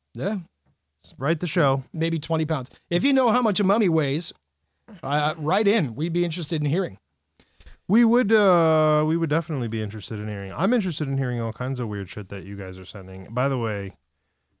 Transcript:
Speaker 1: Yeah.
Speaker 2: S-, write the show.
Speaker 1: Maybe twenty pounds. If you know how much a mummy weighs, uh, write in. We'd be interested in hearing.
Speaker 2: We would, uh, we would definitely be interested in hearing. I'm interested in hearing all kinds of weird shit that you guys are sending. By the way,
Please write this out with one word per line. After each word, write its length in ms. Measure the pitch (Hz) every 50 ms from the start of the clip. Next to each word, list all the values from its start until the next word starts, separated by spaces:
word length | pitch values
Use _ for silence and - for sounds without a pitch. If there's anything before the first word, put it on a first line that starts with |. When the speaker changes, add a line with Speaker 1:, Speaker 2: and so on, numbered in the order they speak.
| _ _ -
Speaker 1:
Yeah. 240 | 117 127 190 214 196 165 - _ _ _ _ _ _ _ _ _ _ -
Speaker 2:
S-, 80 | - - -
write 200 | 127 143 170 156
the 60 | - 170
show. 360 | - 185 156 139 135 135 131 - -
Speaker 1:
Maybe 240 | 165 160 165 160 160
twenty 280 | 156 - 165 160 160
pounds. 260 | 147 165 139 127 - - - _ -
If 140 | 170 175 185
you 100 | 277 277
know 160 | 262 254 240
how 120 | 214 254 247
much 160 | 220 202 -
a 40 | 202
mummy 260 | 185 196 233 220 185
weighs, 440 | 160 160 151 135 139 160 170 - - _ _ _ _ _ _ _ _ _ _ - 220 175 -
uh, 320 | 131 143 151 147 151 147 -
write 300 | 151 147 175 208 226 202
in. 260 | 214 226 165 123 113
We'd 200 | 113 156 175 160
be 120 | 175 175
interested 360 | 170 156 180 165 - 170 151 151
in 40 | 147
hearing. 300 | 143 180 196 117 95 - _ _ _ _ _ _ _ _ _ _ _ - - - - _ _ -
Speaker 2:
We 160 | 185 226 240
would, 280 | 226 226 247 254 196
uh, 720 | 226 214 208 196 180 170 165 160 160 156 156 156 151 151 151 156
we 100 | 160 170
would 120 | 165 147
definitely 380 | 147 160 160 - 160 135 120 113
be 160 | 110 110 110
interested 360 | 104 104 110 101 - 113 104
in 80 | 107 107
hearing. 240 | 104 101 98 95
I'm 220 | 90 101 156 208 247
interested 340 | 240 185 190 160 - 156 135
in 120 | 139 135
hearing 200 | 135 127 123 120
all 140 | 117 113 113
kinds 260 | - 127 131 135 123
of 80 | 123 110
weird 220 | 107 101 98 90
shit 200 | - 110 101 98
that 140 | 104 98 90
you 140 | 98 101 98
guys 220 | 98 92 92 92
are 60 | 95
sending. 420 | - - 104 95 92 92 95 95 -
By 200 | 113 123 127 139
the 80 | 139 127
way, 340 | 117 113 107 101 98 98 - _ _ _ _ _ _ _ _ _ _ _ _ _